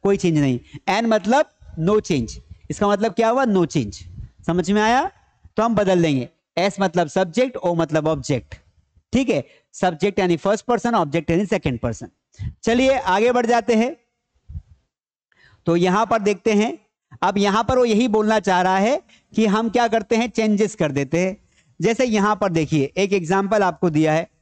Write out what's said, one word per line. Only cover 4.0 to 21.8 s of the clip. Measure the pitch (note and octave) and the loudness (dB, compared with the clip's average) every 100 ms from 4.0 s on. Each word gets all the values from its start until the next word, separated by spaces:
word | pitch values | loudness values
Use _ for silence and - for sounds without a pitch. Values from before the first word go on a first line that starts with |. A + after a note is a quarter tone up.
| - - - _ - | -18 -18 -18 _ -4
समझ | F3 F3 | -2 0
में | G3+ | 0
आया? | G#3+ B3 F4+ _ _ _ - - | 2 2 0 _ _ _ -10 -2
तो | |
हम | A3+ G#3+ | 0 0
बदल | G3 F3+ | 2 2
देंगे, | E3 C3+ A#2+ _ _ - | 2 0 -4 _ _ -4
एस | F#3+ F#3 | -4 0
मतलब | G3 E3+ E3 | -2 0 -2
सब्जेक्ट, | - F#3 D#3+ B3+ - | -2 -2 0 -2 -2
ओ | E3+ E3+ | -2 -2
मतलब | D#3+ D#3 D3+ | 0 0 0
ऑब्जेक्ट। | D#3 B2+ C3 - - _ _ _ _ _ | -2 -2 -6 -6 -20 _ _ _ _ _
ठीक | B3 C4 | 2 2
है, | E3+ - - _ | 2 -4 -18 _
सब्जेक्ट | - F#3 E3 G3+ F#3+ | -2 -2 0 -2 2
यानी | F#3 E3 | 2 2
फर्स्ट | G3 G#3+ - | 2 0 0
पर्सन, | A#3+ A#3+ A#3 | 0 2 0
ऑब्जेक्ट | D#3 D#3 D3+ | 0 -2 0
यानी | E3+ G3+ | 0 2
सेकंड | G3+ D#3 B2 | -2 -2 -4
पर्सन। | B2 A2 A#2 _ _ _ - - | -4 -6 -12 _ _ _ -12 -6
चलिए | - A#3+ C4 C4+ | -2 2 2 2
आगे | F#3+ F#3 A#3 | 0 2 2
बढ़ | B3 A#3+ | 2 2
जाते | A#3+ A3+ A3 | 0 2 0
हैं। | A#3+ E4 _ _ _ _ _ - - _ _ _ _ _ _ _ _ _ - | 0 -4 _ _ _ _ _ -16 -16 _ _ _ _ _ _ _ _ _ -2
तो | E3+ | 0
यहां | F3+ F#3+ A3 | 2 0 0
पर | A3+ | 0
देखते | G3+ G3+ - | 0 -2 0
हैं, | G#3 A3 E4 _ _ _ - | 0 0 -4 _ _ _ -4
अब | F3+ G3+ | -2 0
यहां | G3+ G3+ | 0 0
पर | A3+ C4 | 0 0
वो | B3 | 2
यही | G#3 B3 | 2 2
बोलना | G#3+ G#3+ A3 | 0 2 0
चाह | G3+ F3+ | 2 0
रहा | F#3 F#3+ | 2 2
है | G#3 D4 _ _ _ - | 0 -2 _ _ _ -2
कि | A3 | 0
हम | G#3 A3+ | 2 0
क्या | A#3 A#3 | 0 0
करते | A3+ A3 A3+ | 0 0 -2
हैं, | A#3 | -2
चेंजेस | - A3 G3+ G#3+ - | -2 0 0 0 -2
कर | D#3 | -2
देते | C#3 C3+ E3 | -2 -2 -2
हैं। | F#3 G3 _ _ _ _ | -2 -4 _ _ _ _